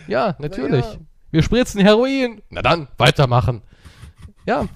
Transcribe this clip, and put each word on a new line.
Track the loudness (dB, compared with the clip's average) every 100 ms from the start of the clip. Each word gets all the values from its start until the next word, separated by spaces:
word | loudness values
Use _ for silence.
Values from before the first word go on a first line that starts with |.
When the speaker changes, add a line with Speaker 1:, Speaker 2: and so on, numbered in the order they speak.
| -6
Speaker 1:
Ja, | -2 -2 -4
natürlich. | -8 -6 -2 0 -2
Speaker 2:
Na |
ja. | -8 -20 _ -4
Speaker 1:
„Wir | 0
spritzen | 2 2 0 2
Heroin.“ | 4 4 2 0 -4 -6 -14
„Na | -4
dann, | 0 0 -4 0
weitermachen.“ | 0 2 2 2 0 -4 -10 -20 -20 -20 -20 -20 -20 -14 -4
Ja, | -4 -4